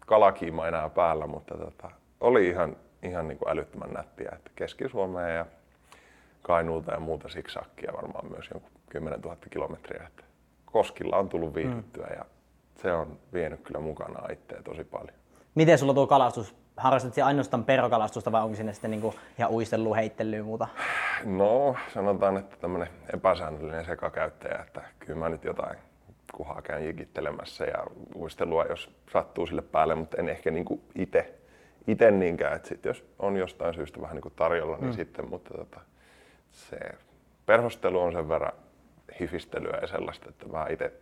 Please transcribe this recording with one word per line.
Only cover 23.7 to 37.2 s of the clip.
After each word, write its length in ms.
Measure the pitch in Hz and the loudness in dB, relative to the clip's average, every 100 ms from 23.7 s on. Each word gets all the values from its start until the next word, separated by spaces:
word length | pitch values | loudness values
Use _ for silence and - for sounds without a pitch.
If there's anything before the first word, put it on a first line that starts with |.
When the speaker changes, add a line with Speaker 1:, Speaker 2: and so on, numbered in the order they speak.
| 80 | -6
Speaker 1:
sekakäyttäjä, 800 | 82 82 85 78 80 - - - - | -6 -4 -4 -2 -4 -4 -8 -8 -8
että 160 | - - - | -14 -16 -20
kyllä 200 | - 78 | -10 -4
mä 100 | 82 | -4
nyt 160 | 82 | -4
jotain 340 | - 87 - - - _ _ - - | -6 -6 -6 -8 -18 _ _ -20 -20
kuhaa 280 | - - 73 | -14 -10 -10
käyn 240 | - 76 78 | -8 -6 -6
jikittelemässä 800 | 80 76 - 73 76 - - | -8 -10 -6 -6 -6 -12 -6
ja 200 | - - - - - | -2 -2 -2 -8 -16
uistelua, 500 | - 82 - 87 82 | -10 -10 -4 2 2
jos 260 | 80 85 - - _ | 2 -2 -8 -18 _
sattuu 340 | 95 82 - 85 | 0 0 -2 -2
sille 160 | 82 | -2
päälle, 320 | - 78 78 | 0 4 4
mutta 220 | 80 80 85 | 2 -2 -2
en 120 | 82 | -2
ehkä 220 | 71 - | 0 -2
niinku 300 | 82 87 - - | -2 -2 -6 -8
ite, 400 | - - - - - _ _ - _ - | -6 0 0 0 -8 _ _ -20 _ -2
ite 240 | 107 113 | 6 8
niinkään, 460 | 101 90 85 73 76 | 8 4 2 -2 -2
että 120 | - | -6
sit 160 | - | -6
jos 200 | - - - _ | -4 -6 -8 _
on 180 | 101 98 | -2 0
jostain 380 | 90 - 85 | -2 -2 -4
syystä 260 | 85 73 - | -2 -8 -8
vähän 140 | 76 | -10
niinku 160 | 78 78 | -10 -12
tarjolla, 460 | - 82 85 78 80 | 0 2 2 0 -2
niin 100 | 127 | -4
Speaker 2:
Mm. 20 | 110 | -4
Speaker 1:
sitten, 320 | 82 - 76 | -6 -8 -10
mutta 240 | 90 - | -10 -12
tota, 260 | - 82 - - _ _ _ - _ _ | -14 -14 -18 -20 _ _ _ -20 _ _
se 280 | - - - - - _ _ | -20 -16 -12 -12 -14 _ _